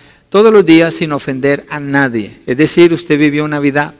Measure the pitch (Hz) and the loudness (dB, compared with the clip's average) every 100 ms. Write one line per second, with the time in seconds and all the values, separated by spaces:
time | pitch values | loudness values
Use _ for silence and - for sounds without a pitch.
0 | _ _ _ 196 220 214 160 165 165 165 | _ _ _ 2 4 4 4 4 2 -2
1 | 165 143 - 135 139 143 - 151 143 139 | -6 -6 -6 -4 -2 -2 -6 -12 -4 -2
2 | 135 117 101 - - 123 151 180 170 160 | 0 -2 -6 -10 -6 -2 0 4 2 2
3 | - 147 151 147 151 147 143 143 147 | -2 0 0 -2 -4 -4 -4 -4 -6